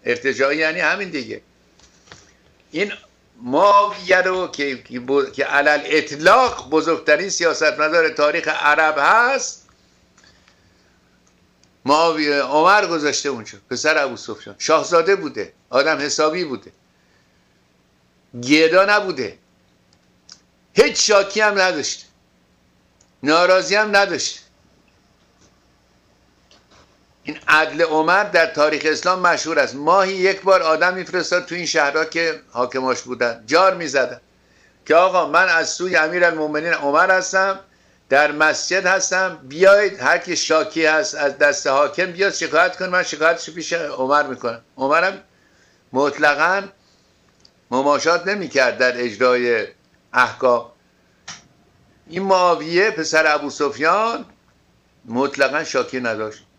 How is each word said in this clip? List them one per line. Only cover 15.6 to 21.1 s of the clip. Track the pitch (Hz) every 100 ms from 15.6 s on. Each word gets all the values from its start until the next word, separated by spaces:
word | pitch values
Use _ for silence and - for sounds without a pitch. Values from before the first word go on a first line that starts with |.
| _
آدم | 127 147 147
حسابی | 143 - 156 175
بوده، | 160 117 - _ _ _ _ _ _ _ _ _ _ _ _ _ _ _ _ 120
گدا | 123 151 160 180 196
نبوده. | 208 196 139 107 - _ _ _ _ _ _ _ _ _ - _ _ _ -
هیچ | 277 -
شاکی | -